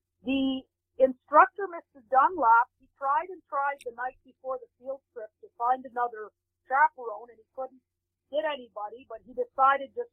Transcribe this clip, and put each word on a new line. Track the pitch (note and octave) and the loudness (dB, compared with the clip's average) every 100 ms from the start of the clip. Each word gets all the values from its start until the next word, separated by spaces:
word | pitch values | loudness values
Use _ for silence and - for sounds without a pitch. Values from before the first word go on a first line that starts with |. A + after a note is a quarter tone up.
| _ _ - | _ _ -4
The | C4+ C4+ C4 - _ _ - | -2 -2 -4 -10 _ _ 0
instructor, | C4 B3+ - D4 F#4+ - F#4+ | 0 0 2 6 6 2 -10
Mister | E4+ - C#4 A3 | -10 -18 -20 _
Dunlap, | C4 D4+ F4+ A#3 A#3 B3+ _ | 2 4 2 4 4 2 _
he | C4 - | _ -8
tried | C4+ D4+ F#4 | -4 -4 -4
and | F4 _ | -12 _
tried | C#4+ C#4+ C#4+ A#3+ | -4 -4 -6 -12
the | A#3 | -10
night | - - C4 | -10 -12 _
before | _ C4 B3+ | _ -10 -10
the | A#3 _ | -12 _
field | B3 C#4 _ A#3+ | -14 -14 _ -18
trip | G#3+ _ | -18 _
to | G#3 - | -20 -4
find | A#3+ C4 B3+ | -2 -2 -6
another | A#3 A#3+ A3 G#3 _ _ _ - | -6 -6 -6 -16 _ _ _ -2
chaperone, | C4 D#4 - A#3 G#3 A#3+ | 2 2 0 -12 -12 -14
and | A3 | -20
he | _ - | _ -12
couldn't | C4 C4 _ _ _ _ _ | -12 _ _ _ _ _ _
get | C#4+ D#4 | -4 -4
anybody, | C#4+ A#3+ G#3 G#3 A#3 C4+ | -6 -10 -12 -12 -12 -18
but | A3 G3+ | -18 -10
he | B3+ | -8
decided | - - C4+ C#4 C4+ A#3+ | -4 2 4 4 -2 -10
just | A#3+ | -10